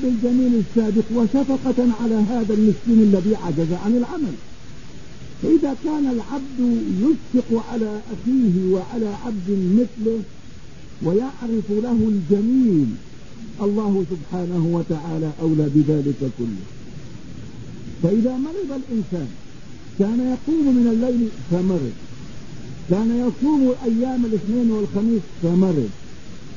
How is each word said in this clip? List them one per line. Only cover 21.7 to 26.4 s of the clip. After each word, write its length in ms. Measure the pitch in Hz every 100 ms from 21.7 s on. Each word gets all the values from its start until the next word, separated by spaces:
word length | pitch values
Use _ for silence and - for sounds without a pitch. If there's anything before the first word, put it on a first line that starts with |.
| 175 123 - - - - - - - - - -
كان 200 | 190 226
يصوم 600 | 240 247 - 277 302 254 247
أيام 400 | 254 226 262 254
الاثنين 460 | 226 214 190 240 226
والخميس 520 | 214 202 202 226 226 - -
فمرض، 480 | 170 180 190 151 107 - - - - -